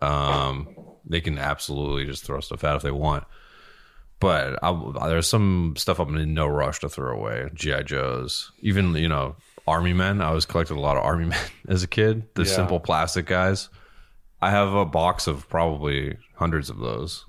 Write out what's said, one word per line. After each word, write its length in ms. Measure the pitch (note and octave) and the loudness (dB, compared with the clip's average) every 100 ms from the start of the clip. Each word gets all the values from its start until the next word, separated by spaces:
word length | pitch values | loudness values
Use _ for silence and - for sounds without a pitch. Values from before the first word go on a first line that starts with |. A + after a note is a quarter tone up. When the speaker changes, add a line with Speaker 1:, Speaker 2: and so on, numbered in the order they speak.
Speaker 1:
Um, 680 | C#2+ C#2+ C#2+ C#2 C2+ C2+ D2 - - - | 0 0 2 0 0 -4 -8 -14 -20 -18
they 160 | D#2+ E2+ | -4 -4
can 180 | E2 C#2+ | -2 -2
absolutely 680 | C#2+ C#2+ - C#2+ D2 C#2+ C#2 | -2 -4 -4 -4 -2 -2 -2
just 180 | C2+ | -6
throw 160 | - C#2 | -8 -8
stuff 240 | - - | -8 -4
out 120 | D2 C#2+ | -2 0
if 60 | |
they 80 | C#2+ | -2
want. 340 | C#2+ D2+ C#2+ - - - - - - - - - - | -2 0 -2 -4 -18 -20 -20 -20 -20 -20 -20 -16 0
But 400 | F#2+ D2+ C2+ - | 2 2 0 -2
I, 300 | E2+ E2+ - C#2 D#2 | -2 -2 -4 -4 0
there's 180 | E2 F2 | 2 2
some 460 | A2+ G2+ F2+ E2+ C#2+ | 4 4 4 2 -2
stuff 200 | - F2+ | -2 0
I'm 160 | D2 D#2 | 0 0
in 180 | D#2 | 0
no 120 | D#2 D2+ | 0 0
rush 340 | D2 C#2 - | 2 0 -2
to 80 | C#2+ | -6
throw 260 | - B1+ A1 | -6 -6 -4
away. 300 | G#1+ A1+ C#2 | -4 -6 -8
G 180 | D#2+ D2+ | -6 -2
I 100 | C2+ | -2
Joes, 720 | C2 C#2 C2 B1 B1+ - - - | -2 -2 -2 -2 -4 -6 -8 -6
even, 340 | G#2+ G2 F#2 | 0 2 4
you 140 | D#2 E2 | 2 2
know, 280 | D2 C2+ - _ - - | 0 -2 -6 _ -6 0
Army 280 | E2 F2 | 2 4
Men. 260 | F2+ F#2+ G2+ | 4 2 2
I 60 | D#2+ | 2
always 180 | D#2+ | 0
collected 320 | - E2+ D#2+ D2+ | 0 0 0 0
a 40 | |
lot 180 | C#2+ C#2 | 0 2
of 60 | |
Army 200 | C2+ E2 | 2 0
<laughs> 20 | E2 | 0
Men 120 | - - - - | -2 -4 -10 -2
as 140 | F#2 | 0
a 40 | F#2 | 0
kid. 360 | - A2 A2 A2 | 2 2 2 -4
The 80 | - | -2
Speaker 2:
Yeah. 100 | F#2+ | 2
Speaker 1:
simple 280 | F#2+ F#2 F2 | 2 2 0
plastic 440 | - D#2 E2 F#2 | 2 0 2 -2
guys. 460 | D#2+ F#2 F#2 G2 - - - - - - - - | 0 2 2 0 -4 -14 -20 -20 -20 -20 -16 -2
I 80 | F#2 | 2
have 220 | G2+ G2 | 4 4
a 140 | G2+ E2+ | 4 2
box 400 | D#2+ E2+ F2+ - | 2 2 2 -2
of 200 | C#2+ - | -4 -2
probably 680 | E2 E2+ D2 D2 C#2 C#2 - - - | 2 2 0 0 -2 -2 -8 -12 -2
hundreds 340 | E2+ D#2+ C#2 | 0 0 -2
of 80 | G1+ | -6
those 480 | A#1 A1 D#2+ - | -6 -4 -6 -10